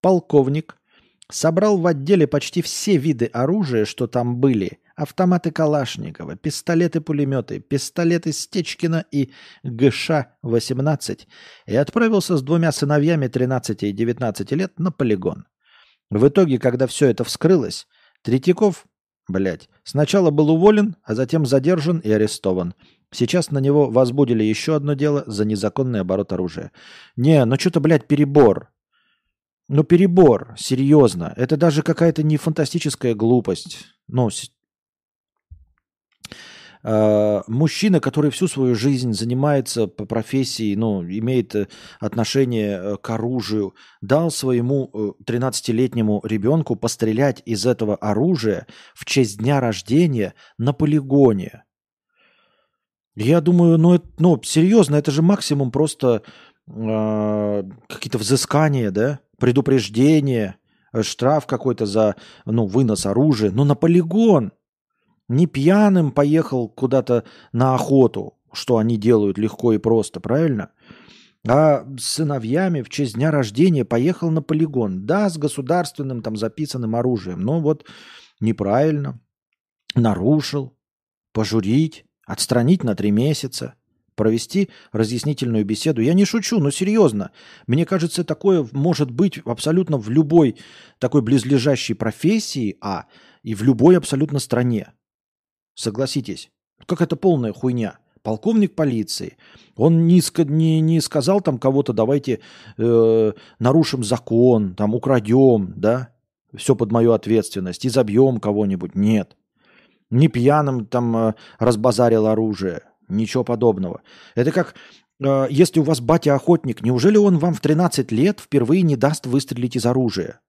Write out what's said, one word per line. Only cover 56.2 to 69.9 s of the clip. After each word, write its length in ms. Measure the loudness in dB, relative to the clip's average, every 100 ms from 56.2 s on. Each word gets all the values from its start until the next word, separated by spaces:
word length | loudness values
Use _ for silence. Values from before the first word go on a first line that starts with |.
| -2 -20 -20 _ -20
э, 960 | -10 -4 -2 -2 -2 -2 -2 -2 -4 -8 -16 _
какие-то 320 | -14 -8 -6
взыскания, 720 | -2 -2 0 0 2 0 -2
да, 300 | -2 -2 -4 _ _
предупреждения, 1160 | 0 2 2 0 0 0 2 4 2 -2 -4 -10 _ _ _
э, 80 | -4
штраф 460 | -4 -2 0 0 -2
какой-то 400 | -4 -4 -4 -2
за, 280 | 0 0 0 -14 -16 -4
ну, 220 | -2 0
вынос 400 | 0 0 0 -2
оружия, 420 | 0 2 2 0
но 160 | 2 0
на 80 |
полигон. 800 | 2 2 2 2 0 4 2 0 _ _ _ _ _ _ _ _
Не 200 | 0 0
пьяным 640 | 2 2 4 4 4 2
поехал 580 | 2 2 2 0 -4 -6
куда-то 540 | -4 0 0 2 -2 -2 -20 _
на 220 | 0 0
охоту, 640 | 0 2 4 4 2 -12 _ _
что 240 | -14 -2 0
они 180 | 2 0
делают 440 | 2 4 2 -2
легко 340 | -4 -2 0
и 60 | 0
просто, 400 | 2